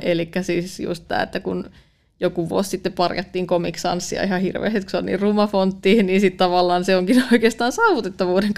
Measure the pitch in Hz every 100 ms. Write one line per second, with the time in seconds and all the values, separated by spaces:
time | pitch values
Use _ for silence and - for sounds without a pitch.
0 | - 170 170 180 180 170 185 - - 170
1 | - 95 98 185 190 - - - _ _
2 | _ _ 180 175 165 - 196 190 180 180
3 | 175 - 180 180 180 180 175 170 175 180
4 | 175 - 196 180 190 - 202 214 190 185
5 | 185 190 202 208 208 196 190 190 190 226
6 | 185 190 196 190 180 180 180 180 185 185
7 | 185 247 254 233 226 226 240 254 466 294
8 | 214 - 185 185 208